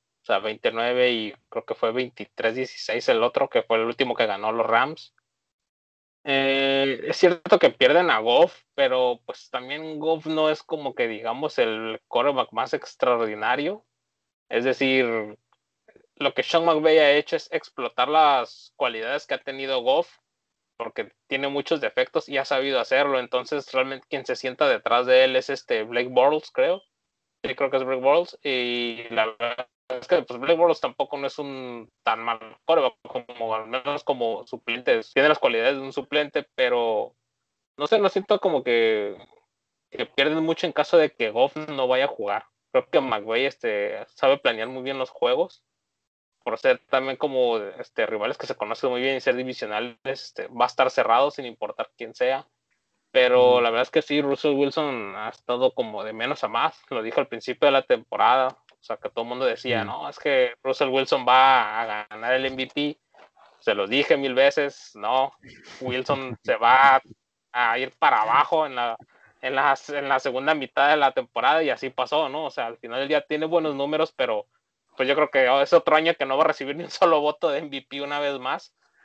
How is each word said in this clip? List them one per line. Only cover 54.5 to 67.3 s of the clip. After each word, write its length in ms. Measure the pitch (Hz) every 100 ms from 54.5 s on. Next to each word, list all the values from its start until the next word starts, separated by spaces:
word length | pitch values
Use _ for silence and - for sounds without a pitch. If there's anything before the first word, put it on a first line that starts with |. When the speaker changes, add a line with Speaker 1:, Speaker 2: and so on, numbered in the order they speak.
Speaker 1:
Wilson 640 | 139 143 160 151 127 101 98
ha 140 | 110
estado 440 | - - 123 127
como 300 | - 117 107
de 100 | 107
menos 300 | 110 123 147
a 40 | 127
más, 320 | 113 151 - -
lo 100 | 123
dijo 180 | 113 -
al 80 | 139
principio 380 | 113 - 123 143
de 60 |
la 100 | 135
temporada, 680 | - 117 - 107 110 131 131 135 _
o 140 | _
sea, 140 | - 110
que 120 | 107
todo 140 | -
el 60 | 117
mundo 160 | 123 131
decía, 340 | 113 117 117
Speaker 2:
Ujú. 80 | 110
Speaker 1:
"No, 200 | 123 -
es 120 | -
que 340 | 151 135 123 117
Russell 280 | 131 131 139
Wilson 360 | 135 135 143 123
va 540 | 127 135 131 107 110
a 240 | 113 107 104
ganar 240 | 107 117
el 120 | 131 131
M 100 | 131
V 160 | 131 -
P", 240 | 147 147 _ _ - _ _ _
se 140 | -
los 160 | 104 98
dije 260 | 131 143 147
mil 200 | 139 127
veces, 560 | 139 147 143 - -
"No, 400 | 107 104 131 135 _ - - - -
Wilson 560 | 131 127 131 139 131 117
Speaker 2:
<laughs> 60 |
Speaker 1:
se 140 | - 113
va 440 | 117 127 135 135 - - _